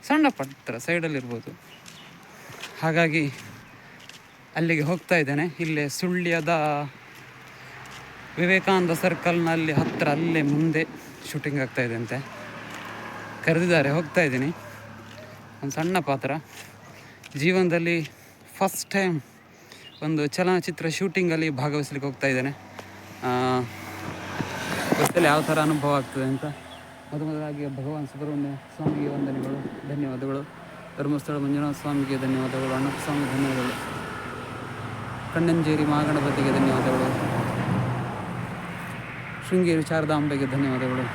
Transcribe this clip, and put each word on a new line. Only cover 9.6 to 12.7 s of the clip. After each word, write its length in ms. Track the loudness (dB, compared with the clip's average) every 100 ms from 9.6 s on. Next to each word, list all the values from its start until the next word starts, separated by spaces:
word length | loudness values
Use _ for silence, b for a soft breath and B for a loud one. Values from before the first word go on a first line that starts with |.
| 4
ಹತ್ತಿರ, 360 | 2 2 0 2
ಅಲ್ಲೇ 340 | 2 2 2
ಮುಂದೆ 420 | 4 4 4 2 -2 -6 -16 -16 -8
ಶೂಟಿಂಗ್ 280 | -6 -2 -2
ಆಗ್ತಾ 220 | -2 0
ಇದೆ 120 | -2
ಅಂತೆ. 300 | -2 -4 -6 -6 -12 -12 -12 -12